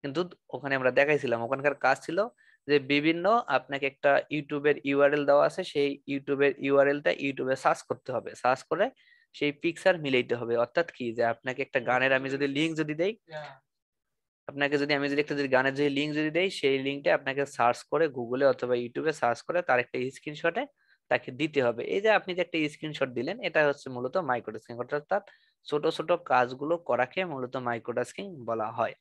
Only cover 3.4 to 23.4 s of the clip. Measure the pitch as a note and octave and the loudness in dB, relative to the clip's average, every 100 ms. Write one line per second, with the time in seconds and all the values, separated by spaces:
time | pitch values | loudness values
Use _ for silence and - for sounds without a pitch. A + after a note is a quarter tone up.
3.4 | A#3+ E3 - C#3 C#3 - C#3+ C#3 - D3+ | 2 -2 -2 -4 -4 0 4 4 2 -6
4.4 | D3 D3 D3 D3 C#3 C#3 C#3+ D3 C#3+ C#3+ | -4 0 2 2 2 4 4 4 4 6
5.4 | D3+ D3+ F#3 D3 C#3+ C#3 - C#3 C#3 C3+ | 4 0 -4 0 -2 -2 -8 -8 -4 2
6.4 | C#3+ C3+ C#3 C#3 C#3 C#3+ D#3+ D3 C#3 C3+ | 2 2 2 4 4 2 0 -2 -4 -4
7.4 | C3 C3 E3 E3 - B2 - A#2+ F#2+ A2+ | -4 0 0 0 -4 -8 -6 -6 -8 -2
8.4 | B2 C3 - D#3+ A#3 _ _ _ _ - | 0 0 -2 -2 -2 _ _ _ _ -4
9.4 | D3 C#3+ E3+ E3 F#3+ F3+ D3 C3 B2 A#2+ | -4 -2 -4 0 2 2 2 2 2 -2
10.4 | A#2 A#2 A#2+ - E3+ - A#2+ A2+ A#2 A#2 | 0 0 2 0 -2 -4 -6 0 0 0
11.4 | C3 B2+ C3+ C3+ A#2 B2+ C3 C3+ C3+ C#3 | -6 -6 -4 -2 0 2 4 2 0 -2
12.4 | C#3+ C#3 D#3+ D#3 D#3 D3+ F#3 A#3 _ D#3 | -2 0 -2 -2 -4 -2 -4 -4 _ -14
13.4 | D3 C3+ _ _ _ _ _ _ _ _ | -14 -18 _ _ _ _ _ _ _ _
14.4 | - C#3 C#3+ D3 C#3+ C#3+ C#3+ C#3+ D3 D3 | -14 -2 2 2 2 0 2 0 0 -2
15.4 | C3+ B2+ C3 C3+ D3 C#3 D3+ D3+ D#3 D#3+ | 2 2 2 2 0 0 -2 -2 -2 0
16.4 | F#3+ - C#3 C3+ C3+ C#3+ E3+ D#3 C#3 C3+ | -2 0 0 0 -2 -2 0 0 0 -4
17.4 | C#3 - A#2+ A#2+ - D3 D#3+ C3 A#2 B2+ | -4 0 2 2 -2 0 0 -2 -6 2
18.4 | C#3 B2+ B2 B2 A#2+ C#3 D3+ D3 A#2+ A#2 | 2 2 -2 -2 -2 -4 -4 0 -2 -2
19.4 | - E3+ F3 B2+ A#2+ B2+ B2+ - - D3+ | -4 -4 2 0 0 -4 -6 -8 -14 -4
20.4 | E3 F#3+ C#4 _ _ _ _ B2 - B2+ | -2 -2 -8 _ _ _ _ -2 -2 -6
21.4 | D3+ D3 B2 A#2 - G3 G#3+ G3+ - F3+ | -2 2 0 0 -4 0 2 2 0 -4
22.4 | F3 E3 D3+ D3+ D#3 D3+ C3+ A#2+ C3 A3 | -4 -2 -4 -4 -10 -6 -4 -4 -6 -6